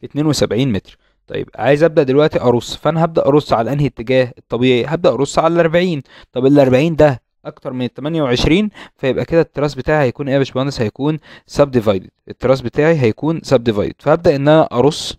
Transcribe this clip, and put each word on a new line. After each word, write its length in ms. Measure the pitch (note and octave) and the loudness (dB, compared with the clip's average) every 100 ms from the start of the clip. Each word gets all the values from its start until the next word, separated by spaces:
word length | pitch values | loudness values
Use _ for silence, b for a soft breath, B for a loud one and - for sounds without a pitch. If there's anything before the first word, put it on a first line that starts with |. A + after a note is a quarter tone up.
اتنين 220 | B2 C3+ D#3 | -10 -4 -2
وسبعين 460 | C#3 - G#2 C3+ | 0 0 0 0
متر. 260 | G2 - _ _ _ _ | -2 -6 _ _ _ _
طيب، 220 | - - - | -10 -10 -4
عايز 280 | A2+ D3 | 0 2
أبدأ 200 | E3 D#3+ | 2 2
دلوقتي 380 | C#3 C3 D3+ - | 2 4 2 2
أرص، 340 | B2 A#2+ - - | 0 0 -2 -6
فأنا 300 | D3 D#3+ E3+ | -4 0 0
هبدأ 200 | D#3+ - | 0 2
أرص 280 | D3 - | 2 2
على 200 | A2 A#2 | -2 0
أنهي 140 | C#3+ C#3+ | -2 -2
اتجاه 460 | - A2+ C3 B2 - | -4 -2 0 0 -4
الطبيعي؟ 480 | _ A#2 B2+ B2 A#2 | _ -2 2 2 0
هبدأ 240 | E3 F3 | -2 0
أرص 300 | A#2 C#3 - | 0 -2 0
على 140 | D#3+ | 0
الأربعين. 480 | E3+ E3 E3+ F#3 D#3 - B B | 2 0 0 -2 -4 -8 B B
طب 140 | B2 B2+ | -2 2
الأربعين 500 | C#3+ C3 B2+ D#3+ D3+ | 4 4 4 0 2
ده 260 | D3+ B2 _ _ D3 | 2 2 _ _ -20
أكتر 280 | - D3+ | -14 -12
من 120 | B2+ B2 | -8 -8
التمانية 360 | - C#3 E3 | -8 -8 -4
وعشرين، 480 | C#3+ B2 C#3+ E3 G#3+ B B _ | -2 0 0 0 -2 B B _
فيبقى 280 | C3+ A#2+ B2 | -4 -4 -2
كده 160 | E3 | 0
التراس 340 | D#3+ - D3 C3 | -2 -2 -6 -4
بتاعي 320 | B2+ D3+ C3+ | -4 0 0
هيكون 200 | - C3 | -2 -4
إيه 60 | |
يا 60 | C#3 | -2
باشمهندس؟ 420 | C3+ B2+ C#3 C3+ | -2 -4 -6 -4
هيكون 360 | A2 - C#3 D#3 B B B - | -6 -4 -4 -4 B B B -2
subdivided، 500 | C#3+ B2+ G#2+ G2 - _ - | 0 2 0 -2 -4 _ -20
التراس 340 | - - C3 | -8 -2 -2
بتاعي 380 | B2 - D3+ E3 | -2 -2 0 2
هيكون 420 | B2 G#2+ D3+ D#3+ - | 0 -2 -4 -6 0
subdivided. 480 | C3 A#2+ G#2 G2 - | 0 0 -2 -4 -4
فهبدأ 360 | - D#3+ F3 C#3+ | -2 0 2 0
إن 120 | C#3 | 4
أنا 200 | D#3 D#3 | 4 2
أرص 460 | B2 C3+ E3 - | 2 0 0 -12